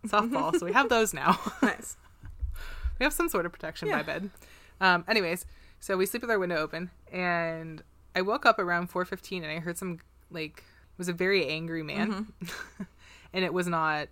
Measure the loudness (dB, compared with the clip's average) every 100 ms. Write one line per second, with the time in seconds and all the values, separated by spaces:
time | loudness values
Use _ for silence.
0 | 2 2 2 0 2 0 4 4 6 4
1 | 4 2 2 2 0 2 2 2 -10 -16
2 | -20 -18 -16 -8 -6 -6 -8 -6 -4 0
3 | -2 0 0 0 -2 -6 -12 -6 -2 -2
4 | -2 -6 -6 -12 -20 -20 -20 2 4 4
5 | 4 2 2 -2 -6 -18 -20 -14 -2 0
6 | 2 0 0 0 2 0 -2 -4 -8 -12
7 | -10 -2 0 0 -2 -4 -10 -14 -16 -20
8 | -6 -2 0 4 4 4 2 0 0 -2
9 | -4 -6 -8 -8 -6 -6 -6 -6 -6 -8
10 | -14 -20 _ -8 -8 -10 -20 -20 -20 -6
11 | -4 0 4 4 2 -2 -4 -4 -4 -2
12 | 0 -2 -6 -10 -10 -10 -12 -12 -14 -14
13 | -20 -20 -8 -2 0 2 2 2 2 2
14 | -2